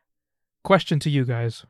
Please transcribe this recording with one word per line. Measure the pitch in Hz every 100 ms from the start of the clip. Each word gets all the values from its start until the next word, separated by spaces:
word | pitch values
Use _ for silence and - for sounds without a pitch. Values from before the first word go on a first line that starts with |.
| _ _ _ _ _ _
question | - 185 - 156
to | 156
you | 143
guys, | 123 120 117 - -